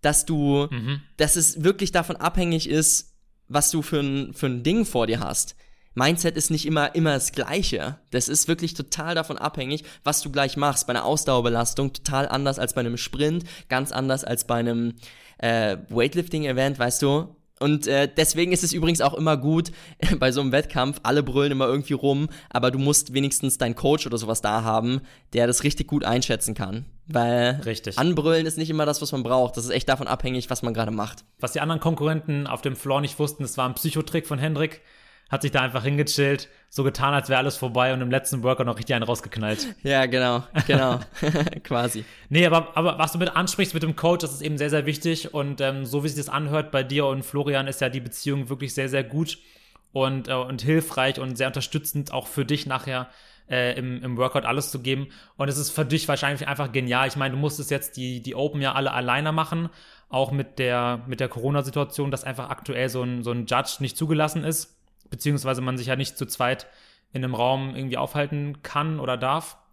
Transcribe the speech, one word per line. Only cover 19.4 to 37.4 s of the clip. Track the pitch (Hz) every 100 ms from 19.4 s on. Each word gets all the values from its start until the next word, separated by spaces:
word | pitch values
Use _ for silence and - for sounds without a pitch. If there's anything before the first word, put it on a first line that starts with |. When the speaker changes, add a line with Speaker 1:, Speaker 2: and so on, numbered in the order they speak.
| 139 160 165 - - -
Speaker 1:
<laughs> | - 185
bei | 131
so | 127
einem | 139
Wettkampf, | 131 151 143 127 143
alle | 113 143
brüllen | 135 131 143
immer | 135 131
irgendwie | 139 139
rum, | 139 139 139 156 - -
aber | 123 127
du | 131
musst | 139 143 - 127
wenigstens | 139 - 135 -
deinen | 120
Coach | 117 131 151 139
oder | 113
sowas | 110 113
da | 107 107
haben, | 110 110 117 131 - - _
der | 120 120
das | 123
richtig | 147 - -
gut | 147
einschätzen | - 123 - 117 -
kann. | 107 95 107 135 - -
Weil | 151 117 120 120 135 113
Speaker 2:
Richtig. | 110 - 98
Speaker 1:
anbrüllen | 156 165 151 165 160
ist | 156
nicht | 160
immer | 156 151
das, | 147
was | 147
man | 139
braucht. | 117 127 123 -
Das | 117
ist |
echt | 123 -
davon | 131 -
abhängig, | 127 127 127 -
was | 123
man | 123 110
gerade | 110
macht. | 110 107 - - _
Speaker 2:
Was | 127
die | 151
anderen | 147 165
Konkurrenten | 165 156 147 160 156 143 143
auf | 123
dem | 143 135
Floor | 139 135
nicht | 143 -
wussten, | 147 147
das | 135 -
war | 127
ein | 127
Psychotrick | 160 151 156 165 156
von | 143
Hendrik. | 151 156 156 - _ - - _ _
Hat | 135
sich | 143
da | 143
einfach | 127 123
hingechillt, | 120 143 147 - 139 139 - - _
so | - 135
getan, | - 135
als | 143 135
wäre |
alles | 131